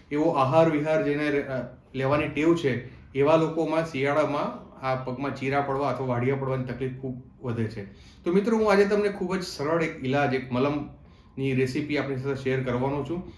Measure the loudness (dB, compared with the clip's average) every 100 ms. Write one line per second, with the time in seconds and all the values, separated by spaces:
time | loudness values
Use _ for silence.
0 | -6 0 2 2 4 6 6 4 2 0
1 | 2 0 0 -2 -2 -6 -8 -14 -12 -4
2 | 0 2 0 0 2 4 2 -2 -6 -18
3 | -8 2 4 6 4 0 0 0 -2 -2
4 | 0 2 2 0 -4 -6 -16 -8 -4 -4
5 | -4 -4 -6 -4 0 0 0 0 -2 -2
6 | -2 0 0 0 -2 -4 -4 -6 -6 -6
7 | -10 -10 -14 -12 -6 -4 -4 -4 -12 -16
8 | -20 -6 0 2 2 2 4 4 4 4
9 | 0 -2 -4 -4 -6 -6 -2 0 -2 -4
10 | -2 0 2 0 -2 0 0 0 -6 -12
11 | -20 -20 -18 -4 0 2 2 0 -2 -2
12 | -2 -4 -4 -2 0 0 0 0 0 -2
13 | -4 -6 -8